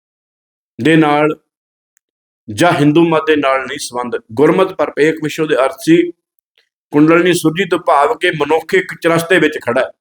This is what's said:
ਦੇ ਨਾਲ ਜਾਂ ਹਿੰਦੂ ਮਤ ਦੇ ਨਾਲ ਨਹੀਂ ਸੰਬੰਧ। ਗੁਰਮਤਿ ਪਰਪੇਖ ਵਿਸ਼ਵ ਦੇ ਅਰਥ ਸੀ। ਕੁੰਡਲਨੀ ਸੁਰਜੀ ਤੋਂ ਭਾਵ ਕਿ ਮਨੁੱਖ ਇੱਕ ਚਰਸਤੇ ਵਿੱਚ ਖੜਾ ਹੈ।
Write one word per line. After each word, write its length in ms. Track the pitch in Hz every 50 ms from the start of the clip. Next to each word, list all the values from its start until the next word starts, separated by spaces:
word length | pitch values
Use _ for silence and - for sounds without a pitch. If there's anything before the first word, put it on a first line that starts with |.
| _ _ _ _ _ _ _ _ _ _ _ _ _ _ _ - 117
ਦੇ 120 | 147 165
ਨਾਲ 340 | 160 156 147 147 147 151 151 151 - _ _ _ _ _ _ _ _ _ _ _ _ _ _ _ _ _ _ _ _ _ - 107
ਜਾਂ 180 | 104 165 175
ਹਿੰਦੂ 300 | 160 143 147 151 147 165 170 170
ਮਤ 120 | 160 156 156
ਦੇ 80 | 156 156
ਨਾਲ 300 | 143 135 135 135 135 131
ਨਹੀਂ 140 | 123 139 143
ਸੰਬੰਧ। 420 | - - 120 123 123 120 113 - - _ 110
ਗੁਰਮਤਿ 420 | 120 147 160 175 190 190 190 180
ਪਰਪੇਖ 400 | - 151 143 - 143 147 160 156 156 156
ਵਿਸ਼ਵ 240 | 147 - - 156
ਦੇ 80 | 151 143
ਅਰਥ 200 | 120 131 131 - -
ਸੀ। 320 | - 160 165 175 - 175 - _ _ _ _ _ _ _ _ _ _ _ _ _ _ _
ਕੁੰਡਲਨੀ 420 | - 147 151 156 165 175 175 180 165
ਸੁਰਜੀ 360 | 175 - 160 156 175 196 165
ਤੋਂ 100 | 180 165
ਭਾਵ 380 | - - 160 139 143 151 160
ਕਿ 140 | - 180 180
ਮਨੁੱਖ 420 | 165 147 147 143 160 160 160 - 190
ਇੱਕ 260 | 185 190 - 165 -
ਚਰਸਤੇ 380 | - 165 165 165 165 - 190 175
ਵਿੱਚ 180 | 156 151 151 -
ਖੜਾ 200 | - 120 120 131
ਹੈ। 100 | - - - _